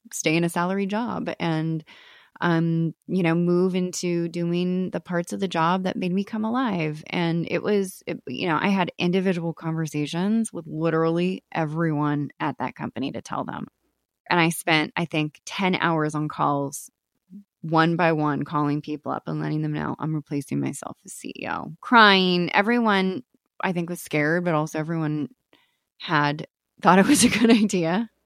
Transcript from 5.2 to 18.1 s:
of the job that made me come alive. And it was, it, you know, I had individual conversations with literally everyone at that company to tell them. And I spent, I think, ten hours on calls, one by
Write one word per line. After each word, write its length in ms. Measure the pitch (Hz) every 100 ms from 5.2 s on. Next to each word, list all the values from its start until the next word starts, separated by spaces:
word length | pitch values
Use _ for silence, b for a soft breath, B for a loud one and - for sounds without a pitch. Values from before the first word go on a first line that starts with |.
| 175
of 60 | 202
the 80 | 190
job 360 | 170 165 185
that 140 | 185 -
made 160 | 180
me 100 | 185
come 220 | 202 220 220
alive. 580 | 240 254 185 156 156 -
And 380 | - 170 165 165
it 120 | 165
was, 420 | - 208 190 - -
it, 140 | 165 -
you 200 | - 180
know, 100 | 156
I 100 | 196
had 220 | 196 175 -
individual 560 | 175 185 190 175 165
conversations 1000 | 156 165 160 156 151 147 170 196 226 220
with 120 | 175 160
literally 800 | 156 165 160 165 165 180 185 -
everyone 760 | - 156 156 165 147 147 147 143 -
at 180 | 156 -
that 160 | 127 -
company 360 | - - 131
to 100 | 117
tell 220 | - -
them. 240 | - - - _ _ _ _ _ -
And 100 | 170
I 100 | 165
spent, 440 | 170 - 156 151 -
I 100 | 170
think, 360 | 156 151 - -
ten 300 | - 190 185
hours 400 | 170 160 151 151
on 140 | 151
calls, 600 | - 147 143 139 143 - _ _ _ _ 202 - _
one 360 | 160 160 165 165
by 160 | 170